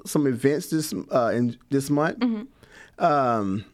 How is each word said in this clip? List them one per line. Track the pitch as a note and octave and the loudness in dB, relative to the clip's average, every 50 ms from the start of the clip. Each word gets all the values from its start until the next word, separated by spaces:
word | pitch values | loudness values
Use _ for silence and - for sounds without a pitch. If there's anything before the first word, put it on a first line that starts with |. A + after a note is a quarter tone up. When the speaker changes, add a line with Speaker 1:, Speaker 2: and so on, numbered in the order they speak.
| - - | -8 -4
Speaker 1:
some | - D#3 C#3+ | -2 0 0
events | C3+ B2 A2+ - C#3 D3+ F#3 F3+ - | 0 0 2 2 2 2 0 -2 -2
this, | D#3+ D#3 D#3 - - - - - | -2 -2 -2 -4 -6 -8 -4 -2
uh, | - B2+ A#2 A2 G2 | 0 2 2 2 2
in | A#2+ A#2+ A#2+ A#2+ - _ - | 2 0 0 -2 -6 _ -2
this | C3+ C#3 C3+ C#3+ | -2 0 0 0
month. | D3 C#3+ D#3 E3 - - | 0 0 0 0 -2 -2
Speaker 2:
Mm-hmm. | B3 A#3+ A3+ G#3 B3 - _ _ - - - - - - _ - F3 | -2 -2 -2 -4 -8 -12 _ _ -20 -20 -20 -20 -20 -18 _ 0 2
Speaker 1:
Um, | E3+ D3 C#3+ C3 A#2+ A#2 A2 G2+ G2 F#2+ A2 G2+ - | 2 4 4 2 2 2 2 0 0 -2 -4 -6 -8